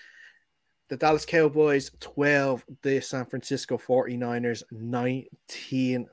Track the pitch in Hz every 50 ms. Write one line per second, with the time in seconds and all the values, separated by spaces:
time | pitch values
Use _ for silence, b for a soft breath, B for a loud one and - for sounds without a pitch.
0 | B B B B B B B B B B _ _ _ _ _ _ _ _ 139 127
1 | 156 151 156 151 - - - 165 156 151 143 151 151 151 143 139 135 - - -
2 | - - - 143 143 143 147 143 139 139 131 117 - - 127 - - 139 135 135
3 | 127 - - 131 123 - - 127 - - 139 131 - - 127 113 - - 123 127
4 | 127 - 123 120 123 120 120 120 120 120 117 110 - - 117 110 113 120 120 123
5 | 123 127 127 131 127 - - _ _ - - - - - 139 131 131 127 127 123
6 | 120 -